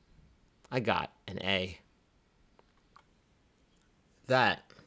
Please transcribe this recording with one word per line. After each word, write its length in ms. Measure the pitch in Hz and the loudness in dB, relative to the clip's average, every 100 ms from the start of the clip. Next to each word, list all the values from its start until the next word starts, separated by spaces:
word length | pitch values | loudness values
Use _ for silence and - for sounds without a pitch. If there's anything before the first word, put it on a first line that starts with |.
| _ - - _ _ _ - | _ -20 -20 _ _ _ -8
I 120 | 127 | -4
got 320 | 113 87 73 - - | -2 -2 -4 -10 -14
an 140 | 92 | -8
A. 380 | 90 98 92 87 _ _ _ _ _ _ _ _ _ _ _ - _ _ _ _ _ _ _ _ _ _ _ _ - | -2 -2 -2 -8 _ _ _ _ _ _ _ _ _ _ _ -20 _ _ _ _ _ _ _ _ _ _ _ _ 0
That, 420 | 127 113 85 - - | 4 4 2 -6 -20